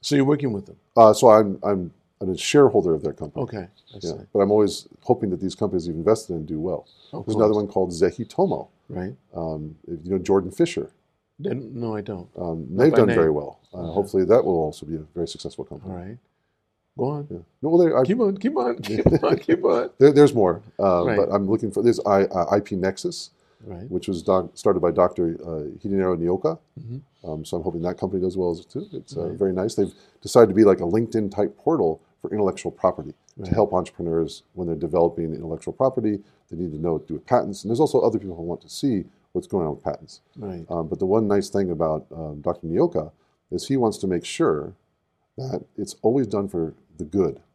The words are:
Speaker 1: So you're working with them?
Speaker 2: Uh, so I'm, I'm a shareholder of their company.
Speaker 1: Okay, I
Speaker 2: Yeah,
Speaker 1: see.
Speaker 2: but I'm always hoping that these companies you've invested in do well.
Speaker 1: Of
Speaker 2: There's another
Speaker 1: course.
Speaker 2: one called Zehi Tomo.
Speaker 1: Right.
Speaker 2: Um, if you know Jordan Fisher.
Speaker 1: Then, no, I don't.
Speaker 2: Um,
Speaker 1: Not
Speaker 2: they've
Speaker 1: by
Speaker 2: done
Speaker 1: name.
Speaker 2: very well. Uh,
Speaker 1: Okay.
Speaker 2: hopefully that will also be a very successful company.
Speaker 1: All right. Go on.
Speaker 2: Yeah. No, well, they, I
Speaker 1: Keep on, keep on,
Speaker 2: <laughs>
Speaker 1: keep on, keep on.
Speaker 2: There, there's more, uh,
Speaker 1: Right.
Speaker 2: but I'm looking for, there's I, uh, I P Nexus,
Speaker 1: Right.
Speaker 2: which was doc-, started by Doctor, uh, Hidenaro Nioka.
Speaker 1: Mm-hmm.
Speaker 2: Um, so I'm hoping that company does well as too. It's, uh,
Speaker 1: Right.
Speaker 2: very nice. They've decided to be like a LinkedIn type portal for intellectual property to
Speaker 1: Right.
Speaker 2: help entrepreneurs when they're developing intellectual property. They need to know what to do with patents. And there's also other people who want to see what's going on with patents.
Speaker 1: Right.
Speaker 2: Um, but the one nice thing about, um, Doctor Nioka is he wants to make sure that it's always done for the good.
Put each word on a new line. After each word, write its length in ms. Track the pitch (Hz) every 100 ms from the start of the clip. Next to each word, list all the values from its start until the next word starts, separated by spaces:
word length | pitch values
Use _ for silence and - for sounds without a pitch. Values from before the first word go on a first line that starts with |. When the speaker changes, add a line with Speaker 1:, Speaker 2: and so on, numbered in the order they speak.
Speaker 1:
So 140 | - 143
you're 100 | 135
working 260 | 147 135
with 120 | 101 98
them? 120 | - _ -
Speaker 2:
Uh, 160 | 110
so 160 | 107 123
I'm, 300 | 110 104 95
I'm 280 | 95 98 87 _ _ _
a 160 | 95 87
shareholder 560 | - 147 135 110 87
of 100 | 78
their 100 | 76
company. 300 | - 76 -
Speaker 1:
Okay, 140 | 131 107
I 100 | 90 _ _ 101
Speaker 2:
Yeah, 100 | 90
Speaker 1:
see. 60 | 78 -
Speaker 2:
but 60 | 104
I'm 120 | 98
always 360 | 107 101 - - _
hoping 280 | - 120 104
that 100 | 87
these 140 | 95 -
companies 300 | 85 90 85
you've 100 | 80
invested 360 | 85 113 - 85
in 100 | 76
do 140 | 80
well. 260 | 85 85 - _ _
Speaker 1:
Of 140 | - 104
Speaker 2:
There's 100 | 107
another 180 | 107
Speaker 1:
course. 100 | 104 101
Speaker 2:
one 60 |
called 160 | 98 92
Zehi 360 | 85 90 - 110
Tomo. 420 | - 190 82 - _ _
Speaker 1:
Right. 260 | 160 92 131 _ 95
Speaker 2:
Um, 400 | 82 78 76 78 -
if 120 | 82 85
you 60 |
know 60 | 95
Jordan 340 | 87 98 90
Fisher. 380 | - 170 - - _ _ _ _ _
Speaker 1:
Then, 320 | 170 139 117
no, 220 | 123 117 107
I 60 |
don't. 280 | 101 98 87 -
Speaker 2:
Um, 300 | 87 82 65
Speaker 1:
Not 140 | 92
Speaker 2:
they've 80 | 143
Speaker 1:
by 60 | 143
Speaker 2:
done 80 | 110
Speaker 1:
name. 80 | 113
Speaker 2:
very 140 | 80
well. 280 | 73 - - _
Uh, 40 | 90
Speaker 1:
Okay. 140 | 85
Speaker 2:
hopefully 300 | 85 98 98 92
that 200 | 113 -
will 140 | 87
also 260 | 76 - 151
be 100 | 80
a 100 | 78 85
very 120 | 82
successful 380 | - - - -
company. 260 | 73 95
Speaker 1:
All 60 | 90
right. 180 | 90 120 _ _ _ _ _ _ _ -
Go 80 | 127
on. 220 | 147 147
Speaker 2:
Yeah. 100 | 87 85 _
No, 80 | 147
well, 80 | 170 170
they, 60 |
I 100 | 131
Speaker 1:
Keep 160 | 127 226
on, 180 | 214 190
keep 180 | 233 311
on, 220 | 247 -
Speaker 2:
<laughs> 120 | -
Speaker 1:
keep 340 | - - -
on, 140 | - 135
keep 260 | - 170 -
on. 240 | - - _
Speaker 2:
There, 140 | 139
there's 220 | 143 147
more, 280 | 117 95 85 - -
uh, 260 | 98 90 87
Speaker 1:
Right. 120 | 104
Speaker 2:
but 120 | 98
I'm 160 | 98 98
looking 220 | 110 110
for, 100 | 98
there's 180 | 113 104 -
I, 180 | 98 98
uh, 200 | 92 85
I 80 | 101
P 160 | 202 95
Nexus, 560 | 131 190 175 170 - _ _ _ -
Speaker 1:
Right. 240 | 90 113
Speaker 2:
which 180 | 90 -
was 120 | 90
doc-, 300 | 80 92 82 -
started 260 | 110 90
by 100 | 85
Doctor, 460 | 78 123 - 85 82
uh, 220 | 85 80 73 -
Hidenaro 360 | 104 98 92 87
Nioka. 420 | 85 95 156 160 _ -
Speaker 1:
Mm-hmm. 180 | 113 127 - _ 87
Speaker 2:
Um, 180 | 78 78
so 100 | 87
I'm 60 |
hoping 180 | 87 85
that 140 | 87 90
company 240 | 92 95
does 140 | 92 92
well 140 | 87
as 140 | 85 -
too. 200 | 135 208
It's, 240 | 170 - -
uh, 40 | 160
Speaker 1:
Right. 80 | -
Speaker 2:
very 140 | 196
nice. 200 | 180 202 110
They've 180 | 95 - _ _
decided 280 | - 127 113
to 40 | 95
be 100 | 104
like 160 | 92
a 40 | 85
LinkedIn 460 | 101 117 113 104
type 260 | 101 104 -
portal 420 | - 160 87 80 _ _
for 80 | -
intellectual 400 | 107 98 - 87
property 420 | - 92 - 73 - _ -
to 60 |
Speaker 1:
Right. 100 | 98
Speaker 2:
help 200 | 87 104
entrepreneurs 720 | 92 85 _ 85 82 80 - _
when 140 | 90 87
they're 80 | 80
developing 580 | 80 85 87 85 82
intellectual 400 | 78 80 80 -
property. 480 | - 131 127 110 101 - _ _
They 80 | 80
need 140 | 90
to 40 | 76
know 160 | 85
what 100 | 80
to 40 | -
do 60 | 78
with 100 | -
patents. 380 | 123 - 98
And 60 | 98
there's 80 | 117
also 220 | 151 127
other 180 | 113 107
people 160 | 98 85
who 80 |
want 180 | 82 85
to 80 | _
see 360 | - 139 104 95 _ _
what's 160 | 90 -
going 180 | 101 80
on 100 | 69
with 80 |
patents. 360 | - 73 78 - _ -
Speaker 1:
Right. 280 | 104 90 80
Speaker 2:
Um, 180 | 87 78
but 120 | 87
the 60 | 95
one 200 | 107 107
nice 220 | 101 98
thing 220 | 98 95
about, 340 | 82 80 78 -
um, 280 | 80 80 76
Doctor 260 | 80 85 80
Nioka 440 | 87 170 - 78 _ _ _ _
is 180 | 90 -
he 100 | 135
wants 200 | 117 101
to 80 | 95
make 180 | 87 -
sure 480 | - 160 76 76 95 _ _ _ _ _ -
that 260 | 131 - - -
it's 180 | 101 -
always 260 | 117 131 117
done 200 | 104 101
for 260 | 87 80 - _ _
the 80 | 76
good. 340 | 98 85 65 _